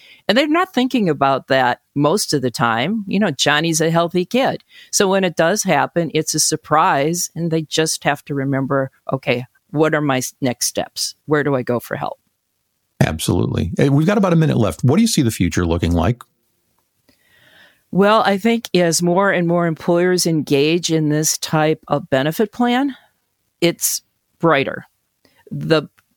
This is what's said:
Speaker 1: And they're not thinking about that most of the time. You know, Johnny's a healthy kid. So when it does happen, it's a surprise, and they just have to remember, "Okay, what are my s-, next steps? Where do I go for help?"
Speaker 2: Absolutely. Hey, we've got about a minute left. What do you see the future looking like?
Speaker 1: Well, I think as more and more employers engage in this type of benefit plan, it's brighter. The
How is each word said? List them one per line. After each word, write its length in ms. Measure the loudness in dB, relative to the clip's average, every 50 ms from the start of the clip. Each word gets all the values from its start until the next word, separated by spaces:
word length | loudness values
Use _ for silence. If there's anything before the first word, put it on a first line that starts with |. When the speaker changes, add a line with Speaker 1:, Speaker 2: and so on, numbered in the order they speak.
| -20 -20 -20 -8 _ 0
Speaker 1:
And 80 | 2
they're 100 | 2 2
not 280 | 2 2 0 0 -2 -2
thinking 340 | -2 -2 0 0 0 0 0
about 380 | 0 2 2 2 2 0 0 0
that 320 | 2 2 4 2 0 -2 _ _ -2
most 400 | 0 2 2 2 0 0 -2 -2
of 80 | -2 -2
the 80 | -2
time. 520 | -2 0 0 0 0 0 0 -2 -2 -4 -4
You 120 | -4 -2 0
know, 120 | 0 0
Johnny's 500 | -2 -2 0 0 0 2 0 0 0 0
a 100 | 0 0
healthy 360 | 2 0 0 0 0 -4 -4
kid. 360 | -2 -2 0 0 0 -2 -4 _ _ _ -20 -14 -6
So 180 | -2 0 2 2
when 160 | 2 2 0
it 120 | 0 0
does 260 | 2 2 2 0 0 0
happen, 480 | 0 2 2 0 0 0 -2 -2 -2 -2
it's 220 | -2 -2 -2 -2
a 60 | -2
surprise, 880 | -2 -2 -2 -4 -4 0 2 2 4 4 2 2 0 0 -2 -4 -6 -8 -8
and 160 | -6 -4 -4
they 120 | -2 -4 -4
just 420 | -4 -4 -2 -2 -2 -4 -4 -2
have 180 | -2 -2 -2 -4
to 80 | -6 -6
remember, 560 | -4 -2 -2 -2 -2 -2 0 0 -2 -2 -4 -6 _ _ -6
"Okay, 360 | -6 -4 -2 -2 -4 -4 -4 -8 _ _ _ _
what 240 | -2 0 0 0 0
are 80 | 0 0
my 160 | 0 -2 -2
s-, 160 | -4 -6 -8 _ -4
next 240 | -4 -2 -2 -4
steps? 480 | -6 -4 -4 -6 -6 -6 -10 -10 -10 -10 _ _
Where 180 | -2 -2 0 0
do 120 | 0 0
I 80 | -2 -2
go 180 | -2 -4 -4
for 160 | -4 -6 -8
help?" 220 | -8 -8 -8 -10 -12 _ _ _ _ _ _ _ _ _ _ _ _ _ _ _ -2
Speaker 2:
Absolutely. 760 | -2 -2 -2 -4 -2 -2 0 0 0 -2 -2 -4 -4 -2 0
Hey, 140 | 0 2 2
we've 160 | 2 2 2
got 100 | 2 2
about 160 | 2 2 2 2
a 40 |
minute 200 | 2 2 2 2
left. 260 | 2 0 0 0 0 0
What 140 | 2 2
do 60 | 2 2
you 40 |
see 140 | 2 2 0
the 100 | 0 0
future 360 | 0 0 -2 -2 0 0 0
looking 260 | 0 0 0 0 0 2
like? 300 | 2 2 0 0 -4 -6 _ _ _ _ _ _ _ _ _ _ _ _ _ _ _ _ _ _ _ _ _ _ _ _ _ _ -20 -20 _ _ _ _ _
Speaker 1:
Well, 320 | 0 2 4 4 4 2 2
I 140 | 2 0 0
think 320 | 0 0 0 -2 -2 -2 0
as 280 | 2 2 2 2 0 0
more 280 | 0 2 2 2 2
and 160 | 2 0 0
more 200 | 0 2 2 0
employers 600 | 0 -2 -2 -2 0 2 2 2 2 2 0 0
engage 640 | 0 0 0 0 2 2 2 2 2 2 0 0 0
in 200 | 0 0 2 2
this 260 | 0 0 0 -2 -4
type 480 | -4 -6 -4 -2 0 2 0 0 -2 _ -4
of 200 | -4 -4 -2 -2
benefit 440 | -2 -2 0 -2 -2 -2 -2 -2 -2
plan, 440 | -2 0 0 0 0 -2 -2 -4 -8 _ _ _ _ _ _ _ _ _ _ _ _
it's 400 | 0 0 0 -2 -4 -6 -6 -6 -10 _ _ _ _ _ _ _
brighter. 480 | 0 2 2 2 0 -2 -6 -10 -12 -18 _ _ _ _ _ _ _ _ _ _ _ -12
The 400 | -10 -6 -2 0 0 0 0 -2 _ _ _ _ _